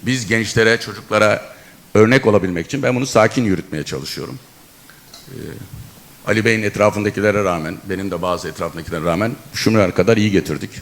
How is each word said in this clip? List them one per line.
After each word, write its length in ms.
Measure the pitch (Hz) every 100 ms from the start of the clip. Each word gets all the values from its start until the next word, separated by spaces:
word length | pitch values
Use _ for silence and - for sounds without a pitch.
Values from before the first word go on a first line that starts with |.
| 92
Biz 220 | 127 117
gençlere, 500 | 113 107 - 110 113
çocuklara 600 | - 104 - 107 107 107 - - - - -
örnek 320 | 101 110 135 123
olabilmek 380 | 104 92 85 82
için 180 | -
ben 120 | - 127
bunu 100 | 135
sakin 380 | - 110 -
yürütmeye 400 | 113 90 - 76
çalışıyorum. 560 | 71 69 73 - 65 67 - - - - - - - - -
Ee, 60 | 76 73 - - - - - - - -
Ali 180 | 107 110
Bey'in 180 | 110
etrafındakilere 800 | 104 101 104 104 104 98 104 101
rağmen, 320 | 98 87 80 92 95
benim 220 | 92 98
de 100 | 87
bazı 260 | 90 87 78
etrafındakilere 560 | - 85 82 78 85
rağmen 280 | 80 85 110 - -
şimdiye 380 | - - 110 92
kadar 260 | - 90 -
iyi 140 | 107
getirdik. 380 | 95 78 73 - -